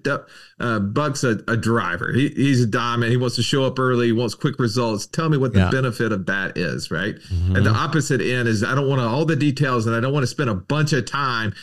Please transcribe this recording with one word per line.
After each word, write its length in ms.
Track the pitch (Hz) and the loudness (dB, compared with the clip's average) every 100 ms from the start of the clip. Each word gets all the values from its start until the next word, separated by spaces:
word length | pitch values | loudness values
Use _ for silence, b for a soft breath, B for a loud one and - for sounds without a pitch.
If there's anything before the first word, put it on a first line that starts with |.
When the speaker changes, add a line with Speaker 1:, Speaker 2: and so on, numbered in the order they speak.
Speaker 1:
du-, 200 | - 143 - b b - | -2 -4 -6 b b -8
uh, 180 | 117 110 | -4 -2
Buck's 460 | 101 113 147 139 | -2 0 -2 0
a, 160 | 135 104 - | 0 0 -2
a 80 | 113 | -2
driver. 560 | 107 117 90 87 - | 2 0 0 -4 -2
He, 160 | 117 143 | 0 0
he's 320 | - 135 127 | 2 2 2
a 40 | 120 | 2
diamond. 440 | 123 120 120 117 | 0 0 0 2
He 60 | 123 | 2
wants 180 | 123 123 | 0 -2
to 60 | |
show 220 | 113 143 | 0 2
up 120 | 135 131 | 0 0
early. 260 | 127 123 120 | 0 2 2
He 60 | |
wants 240 | 110 123 - | 2 0 -2
quick 240 | 147 - | -4 0
results. 460 | 120 107 117 104 - | -2 0 -2 -2 -4
Tell 220 | - 165 | -2 2
me 80 | 147 | 2
what 160 | 131 | 4
the 80 | 98 | 4
Speaker 2:
Yeah. 100 | 92 | 4
Speaker 1:
benefit 420 | 131 131 107 113 | 2 0 -2 -2
of 140 | 104 90 | -2 -2
that 300 | 98 95 - | -4 -4 -4
is," 360 | 85 62 - | -4 -4 -6
right? 240 | 80 101 - | -4 -4 -8
Speaker 2:
Mm-hmm. 400 | - 87 90 92 | -4 -2 2 2
Speaker 1:
At 80 | |
the 60 | 101 | 4
opposite 500 | 113 156 160 - 135 | 2 0 0 0 0
end 260 | 92 127 117 | 0 0 0
is, 160 | 107 | 0
"I 140 | 104 131 | 0 0
don't 120 | 135 | 0
want 120 | 135 | 0
all 240 | 117 127 | 0 0
the 100 | 160 151 | 0 2
details 500 | 147 135 143 123 113 | 0 2 0 2 0
and 80 | 113 | 0
I 40 | |
don't 120 | 127 | 0
wanna 160 | 147 123 | 0 -2
spend 200 | - 135 | -2 -2
a 40 | |
bunch 380 | 98 - 143 151 | -2 -2 0 2
of 140 | 147 110 | 0 -2
time 480 | 139 139 117 110 B | -2 -2 -2 -4 B